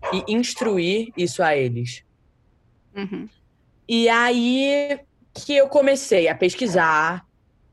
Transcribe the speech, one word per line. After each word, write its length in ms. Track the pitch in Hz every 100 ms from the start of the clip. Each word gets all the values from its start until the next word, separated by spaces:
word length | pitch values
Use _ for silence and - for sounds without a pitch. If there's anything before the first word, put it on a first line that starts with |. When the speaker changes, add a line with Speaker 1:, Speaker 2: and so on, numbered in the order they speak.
| -
Speaker 1:
e 220 | 190 -
instruir 800 | 226 247 - 226 190 170 214 226 -
isso 260 | 175 -
a 140 | 165 147
eles? 460 | 123 120 120 - _ _ _ _ _ _ _ _ _
Speaker 2:
Uhum. 340 | 202 190 - 214 _ _ _ _ _ -
Speaker 1:
E 200 | 233 226
aí 880 | 226 240 240 240 254 277 285 285 277 - _ _
que 200 | - -
eu 140 | 277 269
comecei 580 | 294 269 269 - 190 160
a 80 |
pesquisar, 880 | - 180 - 240 175 160 156 160 185 - _ _ _ _